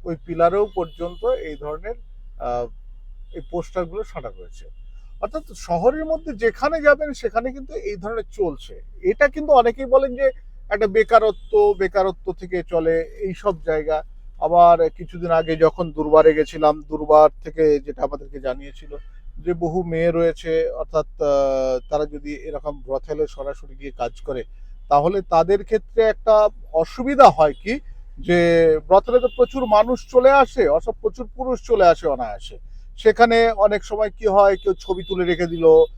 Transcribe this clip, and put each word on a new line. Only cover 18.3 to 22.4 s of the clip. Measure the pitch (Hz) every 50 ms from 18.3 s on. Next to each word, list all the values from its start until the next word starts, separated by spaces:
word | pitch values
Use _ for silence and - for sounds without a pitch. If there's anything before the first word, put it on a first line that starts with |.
| 139 139
জানিয়েছিল | 131 131 127 135 139 143 - - 160 143 143 139 - - - - - - - -
যে | 151 175 175
বহু | 165 170 165 160 185
মেয়ে | 180 170 165 160 165 170
রয়েছে, | 165 170 170 165 156 - - 165 160 160 - -
অর্থাৎ, | - - 156 - - 156 147
আহ, | - - - 156 143 143 139 139 135 135 135 131 131 127 127 - -
তারা | 151 147 151
যদি | 143 147 147 143 147 147
এরকম | 135